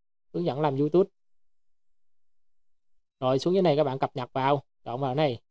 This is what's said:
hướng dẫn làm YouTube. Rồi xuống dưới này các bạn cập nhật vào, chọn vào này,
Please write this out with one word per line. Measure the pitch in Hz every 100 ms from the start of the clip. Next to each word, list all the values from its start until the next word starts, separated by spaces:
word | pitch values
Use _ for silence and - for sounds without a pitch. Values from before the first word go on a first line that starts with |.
| _ _ _
hướng | 160
dẫn | 175 131
làm | 156 135
YouTube. | 147 175 196 _ _ _ _ _ _ _ _ _ _ - _ _ - - _ _ _ _ _ _
Rồi | 127 135
xuống | 170
dưới | 190
này | 180 143
các |
bạn | 143 131
cập | 135 139
nhật | -
vào, | 135 131 147 - _
chọn | - 120
vào | 139
này, | 127 156 117 -